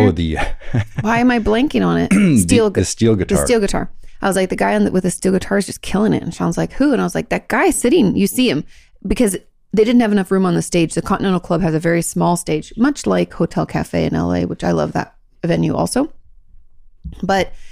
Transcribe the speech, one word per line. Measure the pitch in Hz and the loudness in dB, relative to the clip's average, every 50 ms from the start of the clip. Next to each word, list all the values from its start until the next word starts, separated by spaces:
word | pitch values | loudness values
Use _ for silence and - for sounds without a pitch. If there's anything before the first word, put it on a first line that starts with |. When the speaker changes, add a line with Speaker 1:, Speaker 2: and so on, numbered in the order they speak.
| 107 98 | 4 4
Speaker 1:
Oh, | |
the | 82 85 85 80 78 73 - - - - - - | 2 0 -2 -2 -2 -2 -2 -4 -4 -4 -4 -4
<laughs> | - 117 101 - - - | -2 -2 -2 -4 -6 -6
Speaker 2:
Why | 131 214 233 233 | -2 -2 0 2
am | 240 254 | 2 2
I | 240 233 | 2 2
blanking | 202 208 214 233 262 302 - 226 190 | 0 0 0 0 0 0 0 0 0
on | 175 170 | 0 0
it? | 165 175 - | 0 0 2
Speaker 1:
<clears throat> | 190 | 2
The, | 202 208 180 143 | 4 4 4 4
Speaker 2:
Steel | 110 92 82 247 233 220 208 | 4 4 4 4 4 4 4
gu-, | 180 - - | 2 0 -2
Speaker 1:
the | |
steel | - - - 110 113 110 | -2 0 0 2 2 2
Speaker 2:
the | 98 90 | 2 0
Speaker 1:
guitar. | - - 78 71 | 0 0 0 2
Speaker 2:
steel | - 247 233 | 2 2 2
guitar. | 196 196 - - - - - - - - - - | 2 0 -2 -2 -4 -6 -10 -14 -16 -16 -10 -4
I | - | -2
was | 196 185 | -2 0
like, | 190 190 185 | 0 0 -2
"The | 190 | -2
guy | - 196 196 208 | -2 -2 0 2
on | 214 202 | 2 2
the, | 202 | 2
with | 185 185 185 | 2 0 0
the | 185 | 0
steel | - - - 190 190 | -2 -2 0 0 0
guitar | 185 - - 196 | 0 0 0 0
is | 202 196 | 0 -2
just | - - - | -2 -6 -12
killing | - - - 190 214 214 156 | -8 -4 0 0 2 2 2
it." | - - | 0 -2
And | - - | -4 -6
Sean's | - 175 170 165 170 | -4 -2 -2 -2 -2
like, | 165 170 - | -4 -4 -2
"Who?" | - 262 294 262 | 0 0 2 2
And | 196 | 2
I | 185 | 0
was | 175 - | -2 -2
like, | - 226 - | -4 -4 -4
"That | - 220 - - | -4 -6 -4 -2
guy | - 240 311 381 | 0 2 2 2
sitting, | - - - 240 294 359 233 185 - | 2 2 2 2 4 4 4 2 2
you | - 196 | 2 0
see | 196 - 254 254 226 | 0 0 0 0 0
him." | 135 294 - - - - - _ _ - - | 0 -2 -4 -8 -14 -20 -20 _ _ -10 -6
Because | 190 214 - 254 202 185 - - _ _ _ _ _ - | -4 0 2 2 0 0 -4 -10 _ _ _ _ _ 2
they | 202 214 | 2 4
didn't | 233 247 240 240 | 4 6 4 4
have | 208 208 | 4 4
enough | 202 185 - | 2 2 2
room | 196 190 190 | 2 2 2
on | 180 170 | 2 2
the | 170 165 | 0 -2
stage. | - - 175 165 160 - | 0 0 0 0 0 0
The | 170 - | -4 -2
Continental | - 196 165 165 196 185 170 | -2 -2 -2 0 0 0 0
Club | - - 175 175 | -2 -2 -2 0
has | 190 160 156 | 0 0 0
a | 156 | 0
very | 165 170 170 170 | 0 0 0 0
small | 165 - - 180 170 170 175 | -2 -2 -2 -2 0 0 0
stage, | 170 - - 160 151 - - - | -2 -2 -4 -4 -4 -4 -6 -4
much | - 233 294 285 - - | 0 0 0 0 0 -2
like | 202 185 180 175 - - | 0 0 0 0 -2 -2
Hotel | - 170 165 - 175 156 | -2 -2 -2 -2 -2 -4
Cafe | - - 160 151 - - - - | -2 -4 -6 -6 -4 -2 -2 -2
in | - - | 0 0
L | 160 160 - - | -2 -2 0 0
A, | - - | 0 -2
which | - 170 - - | -2 -4 -4 -4
I | 170 | -2
love | 170 165 151 160 - | 0 0 -2 -2 -4
that | - - - - - _ _ _ _ - | -6 -6 -8 -12 -20 _ _ _ _ -4
venue | 165 165 165 165 160 - | -2 0 0 0 -2 -2
also. | 120 151 - - 247 285 330 - - - - - - - - - - - - - - - - - - - 180 - - - | -2 -4 -2 -2 -2 -4 -4 -6 -14 -20 -20 -20 -20 -20 -20 -20 -20 -20 -20 -20 -20 -20 -20 -20 -18 -16 -16 -14 -8 -4
But | 185 196 190 180 - - - - - | -2 0 0 -2 -2 -6 -14 -14 -16